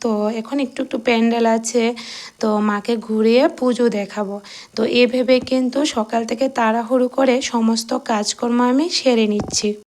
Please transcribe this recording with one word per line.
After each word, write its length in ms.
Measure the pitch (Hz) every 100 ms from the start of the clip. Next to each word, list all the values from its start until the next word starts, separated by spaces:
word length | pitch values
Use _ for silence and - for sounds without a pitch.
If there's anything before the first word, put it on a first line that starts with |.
তো 100 | 240 214 208
এখন 280 | 226 220 277
একটু 200 | 262 -
একটু 160 | 262 -
প্যান্ডেল 460 | 247 233 226 233 226
আছে, 380 | 226 226 247 226 233 - - - -
তো 100 | 220 214
মাকে 340 | 208 208 202 233
ঘুরিয়ে 460 | 214 220 220 240 311
পুজো 380 | 330 254 240 240
দেখাবো। 480 | 208 196 - 196 202 202 - -
তো 80 | - 220 240
এ 20 | 247
ভেবে 300 | 254 254 254
কিন্তু 380 | 254 262 254 262 302
সকাল 340 | - 214 233 226
থেকে 180 | 233 262
তাড়াহুড়ো 600 | 262 226 226 226 254 247
করে 260 | 254 269 254
সমস্ত 480 | 269 240 226 226 - 254
কাজকর্ম 540 | - 220 208 - 240 240
আমি 240 | 247 262 339
সেরে 360 | - 262 233 214
নিচ্ছি। 420 | 208 202 - 214 208 -